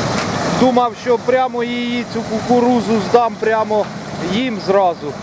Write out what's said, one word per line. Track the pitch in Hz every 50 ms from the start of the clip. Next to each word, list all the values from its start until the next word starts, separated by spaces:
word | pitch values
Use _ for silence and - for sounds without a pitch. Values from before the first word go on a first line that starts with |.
| - - - - - - - - - - - -
думав, | 240 262 240 247 247 240 208 - -
що | 247 240 226
прямо | 185 240 247 254 254 254 240 240 233
її, | 240 240 240 240 240 240 240 233 - 180
цю | 226 220
кукурузу, | - 214 220 - 220 247 247 240 240 254 240 196 190 226 220 190 180
здам | 208 240 240 226 214 175
прямо | 220 220 226 220 220 214 214 214 190 - - - - - - - - 175 185
їм | 220 262 262 226 190 160
зразу. | 165 190 202 190 180 165 139 147 147 131 -